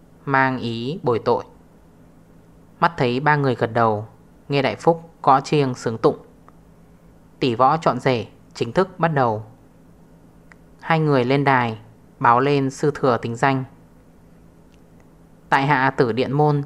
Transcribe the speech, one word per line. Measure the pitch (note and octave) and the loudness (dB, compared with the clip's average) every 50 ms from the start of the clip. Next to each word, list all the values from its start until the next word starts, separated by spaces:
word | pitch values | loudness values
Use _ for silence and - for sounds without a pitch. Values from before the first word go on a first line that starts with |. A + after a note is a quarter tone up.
| - _ - - - | -20 _ -20 -16 -8
mang | C#3+ C#3 C3+ C3+ C3 C3 | -2 0 0 0 0 -2
ý | A#2+ A#2 A#2 A2+ A#2 A#2+ C3 E3+ G3+ - | -4 -6 -8 -8 -8 -8 -8 -10 -4 -2
bồi | A#2+ A#2 G#2 | -2 -2 0
tội. | - B2+ A2+ - - - - - - - - - - - - - - - - - - - - - - - - - - - - - | 0 0 -2 -2 -4 -10 -20 -20 -20 -20 -20 -20 -20 -20 -20 -20 -20 -20 -20 -20 -20 -20 -20 -20 -20 -20 -20 -20 -20 -20 -6 -4
Mắt | E3+ E3+ - | -4 -2 -2
thấy | - C#3 A#2+ A#2+ C3 | -2 -2 -2 -2 0
ba | D3+ D3 D3+ | 2 2 2
người | C#3+ C#3 C3+ A#2+ | 2 2 0 0
gật | - C3 A#2 A2 | 0 -2 -2 0
đầu, | A#2+ A#2 A2 G#2+ G#2 A2 - - - - - - - _ - | 0 2 2 0 -2 -6 -10 -16 -20 -20 -20 -20 -20 _ -4
Nghe | C#3+ C#3+ | -2 -2
Đại | C3+ A#2+ G2+ | -2 -2 -4
Phúc | - - E3 E3 E3 - - - _ | 0 0 0 0 0 -6 -14 -20 _
gõ | - C#3+ C3 C#3 | 2 2 2 2
chiêng | C#3 - D#3+ D3 C#3 C3 B2 | 2 0 -2 0 0 -2 -4
sướng | - - B2 A2+ | -6 -8 -8 -6
tụng. | A2 - D3 - - - - - _ _ - - - _ - - - - - - _ _ - - - - - - - | 0 0 0 0 -2 -10 -20 -20 _ _ -20 -20 -20 _ -20 -20 -20 -20 -20 -20 _ _ -20 -20 -20 -20 -20 -8 -4
Tỷ | - B2+ A2+ | -2 -2 2
võ | A2+ C3 C#3 D3+ | 2 2 2 2
chọn | D#3+ - D#3+ A#2+ B2 | 2 0 -2 -2 0
rể | - C#3+ B2+ A2+ F#2+ - - - - - - | 0 0 0 0 -2 -8 -14 -20 -20 -20 -8
chính | - B2 A#2 | -8 -8 -2
thức | - F3 F#3+ F#3 - - | 0 -2 -2 -2 -2 -4
bắt | E3 | -4
đầu. | E3+ D3+ C#3 B2+ A#2 A2 A2 A2 - - - _ - _ - - - - - - - - _ - - - - - - - - - - - - | -2 0 0 0 0 0 -4 -8 -14 -20 -20 _ -20 _ -20 -20 -20 -20 -20 -20 -20 -20 _ -20 -20 -20 -20 -20 -20 -20 -20 -20 -20 -20 -12
Hai | - - E3 D#3+ | -2 0 0 2
người | D#3 D3+ C#3+ C3 A#2+ | 2 2 2 2 2
lên | B2 C3+ C#3+ C#3 | 2 0 0 2
đài, | C#3 C3+ B2+ A#2+ A2+ A2 G#2+ - - - _ - - _ _ | 2 2 2 0 -2 -6 -8 -14 -20 -20 _ -20 -20 _ _
báo | - A#2+ A#2+ B2 | 2 4 4 4
lên | C3+ C#3+ D3 C#3 C3+ C3 | 4 2 2 0 0 -2
sư | C3 - - D3 C#3+ | -4 -2 -2 -2 -2
thừa | - - C3 A#2 | 0 0 0 0
tính | A2 - A#2 A#2 | 0 -2 -6 -4
danh. | A#2 D3 C3+ C3+ C3 C3 - - - - - - - _ _ _ - - - - - - - - - - - - - - _ - - - - _ _ - _ - - - - | 0 0 0 0 0 -4 -8 -14 -20 -20 -20 -20 -20 _ _ _ -20 -20 -20 -20 -20 -20 -20 -20 -20 -20 -20 -20 -20 -20 _ -20 -20 -20 -20 _ _ -20 _ -20 -20 -4 0
"Tại | D3+ C#3 C#3 | 0 0 2
hạ | C#3+ D3 B2+ C3 C3+ | 2 2 2 2 0
Tử | - - C3+ A#2 | 2 0 0 0
Điện | G#2+ B2 B2 A2 | 0 -2 -2 -2
Môn | C3+ D3 D3+ D3+ D3 C#3+ C#3 | 0 0 2 2 0 0 -4